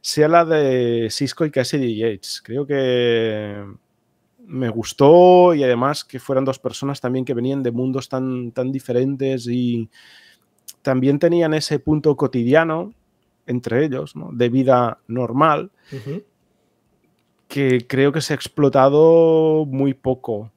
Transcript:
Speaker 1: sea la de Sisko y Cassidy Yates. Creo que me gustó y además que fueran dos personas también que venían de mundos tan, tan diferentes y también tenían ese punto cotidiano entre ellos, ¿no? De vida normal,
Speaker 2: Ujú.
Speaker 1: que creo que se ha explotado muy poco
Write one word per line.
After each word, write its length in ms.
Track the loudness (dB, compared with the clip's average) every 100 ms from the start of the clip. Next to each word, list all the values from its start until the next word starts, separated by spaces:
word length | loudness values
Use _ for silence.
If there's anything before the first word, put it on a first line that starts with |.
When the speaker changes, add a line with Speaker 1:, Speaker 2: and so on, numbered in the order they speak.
Speaker 1:
sea 260 | -8 0 4
la 180 | 4 4
de 640 | 2 2 0 0 -2 -4
Sisko 340 | -4 -6 -4 -4
y 60 |
Cassidy 440 | -2 -2 -2 -2 -2
Yates. 440 | -4 -4 -10 -16
Creo 220 | -10 -8 -4
que 1000 | -2 0 0 0 0 -2 -4 -8 -12 -16 -20 _ _ _ _ _ _
me 300 | -14 -6 -6
gustó 840 | -6 -8 4 8 8 8 8 6
y 100 | 4
además 400 | 0 0 -2 -4
que 140 | -8 -14
fueran 240 | -4 -2
dos 140 | -2 -4
personas 420 | -8 -8 -8 -6
también 220 | -6 -4
que 120 | -4 -4
venían 260 | -4 -4
de 80 | -4
mundos 380 | -4 -4 -6 -6
tan, 420 | -6 -6 -6 -8
tan 200 | -8 -6
diferentes 760 | -6 -4 -2 -2 -2 -4 -4 -4
y 400 | -2 -2 -4 -6 _ -20 _ _ _ _ _ -20 -10
también 380 | -4 0 2 2
tenían 340 | 2 2 0
ese 240 | -2 -2 -4
punto 400 | -2 0 0 0
cotidiano 760 | -2 -2 2 2 2 -4 -8 -16 _ _ _ _ -8
entre 400 | -6 -4 -2 -2
ellos, 300 | -4 -10 -14
¿no? 160 | -12
De 160 | -4 -2
vida 480 | 0 2 2 2 -4 -10
normal, 640 | -6 -4 0 2 2 -4 _ -18
Speaker 2:
Ujú. 320 | -16 -12 -14 -14 _ _ _ _ _ _ _ _ _ _ _ _
Speaker 1:
que 380 | -4 0 0 0
creo 240 | 0 0
que 100 | 0
se 120 | -4
ha 20 | -6
explotado 1300 | -8 0 2 4 4 6 6 6 4 4 2 0 -2
muy 280 | -2 -2
poco 580 | -2 -4 -4 -4 -8 -8